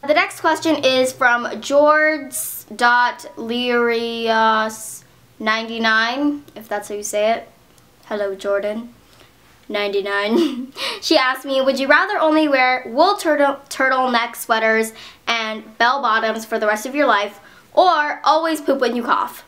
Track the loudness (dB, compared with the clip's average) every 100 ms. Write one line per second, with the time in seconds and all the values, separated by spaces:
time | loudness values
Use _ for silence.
0 | 0 0 0 -2 -2 0 0 2 2 2
1 | 0 2 2 2 -2 -8 0 4 4 4
2 | 2 -2 -6 -10 -10 -12 -14 0 2 4
3 | 2 -2 -16 -14 -8 -4 -2 0 0 0
4 | -2 -4 -2 2 2 2 -2 -6 -14 -16
5 | -20 _ _ _ -2 -2 -4 -2 2 2
6 | 2 0 -2 -2 -10 -18 -8 -8 -6 -10
7 | -4 0 0 0 -4 _ _ _ _ _
8 | -8 -4 -4 -4 -2 -2 -2 -6 -10 -18
9 | _ -20 -20 _ _ _ _ -4 -2 -2
10 | -2 -2 0 0 0 -4 -10 -10 -10 -8
11 | 0 2 2 -2 -2 0 0 0 4 4
12 | 4 0 2 2 2 2 2 0 -4 2
13 | 2 2 0 2 2 0 -10 -2 0 2
14 | 2 0 -2 -8 -2 0 2 0 -2 -6
15 | -20 -16 -4 -4 -2 -8 -14 0 2 2
16 | 0 0 0 -4 -4 -2 0 -2 -2 0
17 | 2 2 0 -8 -20 -20 _ 4 4 4
18 | 0 -2 2 2 2 -2 -2 0 0 -2
19 | -2 -2 -2 -8